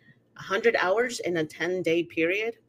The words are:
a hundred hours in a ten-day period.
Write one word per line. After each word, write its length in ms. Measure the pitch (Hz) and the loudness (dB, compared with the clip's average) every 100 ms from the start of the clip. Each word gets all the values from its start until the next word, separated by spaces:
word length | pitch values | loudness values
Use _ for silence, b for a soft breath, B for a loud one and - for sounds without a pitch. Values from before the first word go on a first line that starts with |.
| b b _ - | b b _ -14
a 60 | |
hundred 340 | - 202 226 226 | -4 0 2 2
hours 440 | 180 208 247 240 | 2 2 0 -2
in 180 | - 175 | -2 -2
a 60 | |
ten-day 580 | 156 - 170 185 165 165 | -2 -4 -2 -2 0 0
period. 520 | 165 - 160 196 220 226 | 0 0 0 0 -2 -6